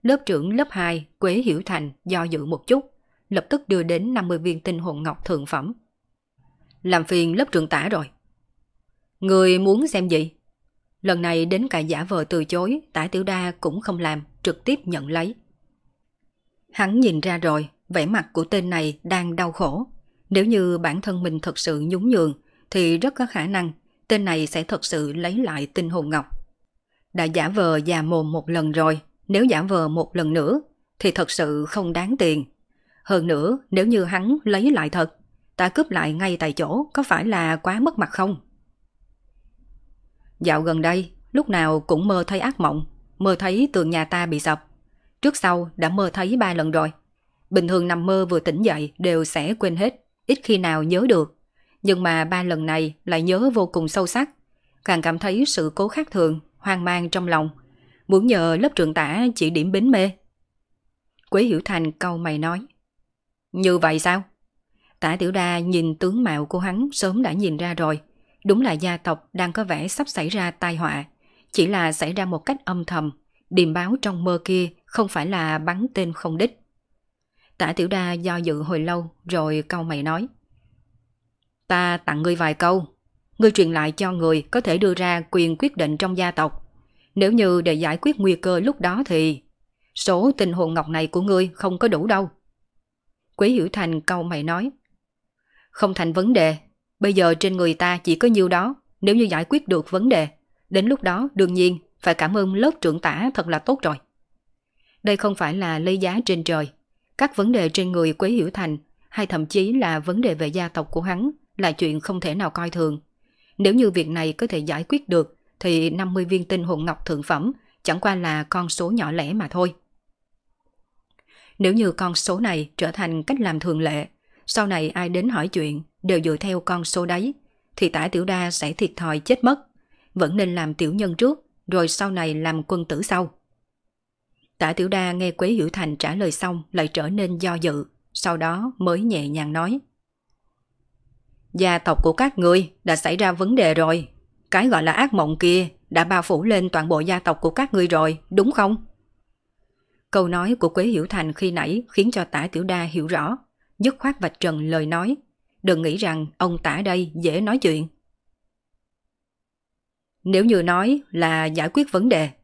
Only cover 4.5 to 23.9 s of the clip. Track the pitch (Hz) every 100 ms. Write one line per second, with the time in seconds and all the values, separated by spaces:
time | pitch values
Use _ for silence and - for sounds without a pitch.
4.5 | 165 190 175 175 147 156 151 - 160 139
5.5 | 147 156 240 _ _ _ _ _ _ _
6.5 | _ _ _ 180 175 160 180 170 180 285
7.5 | 175 156 151 165 190 147 _ _ _ _
8.5 | _ _ _ _ _ _ _ 190 190 185
9.5 | 185 196 214 302 196 180 160 165 _ _
10.5 | _ _ _ _ _ 196 175 170 165 165
11.5 | 190 262 170 156 151 175 185 151 170 156
12.5 | 175 185 285 _ 160 165 190 190 185 180
13.5 | 175 160 170 220 175 165 151 147 - -
14.5 | 160 - 285 180 160 139 165 175 240 _
15.5 | _ _ _ _ _ _ _ _ _ _
16.5 | _ _ - 196 226 247 156 185 175 165
17.5 | 151 151 _ _ 180 156 214 - - 165
18.5 | 202 180 175 151 147 170 185 175 170 175
19.5 | 160 160 180 254 - _ _ _ 190 208
20.5 | 214 180 175 170 165 208 185 175 160 175
21.5 | - - 151 156 180 226 220 160 139 _
22.5 | _ _ 190 170 165 254 269 247 196 160
23.5 | 196 170 - _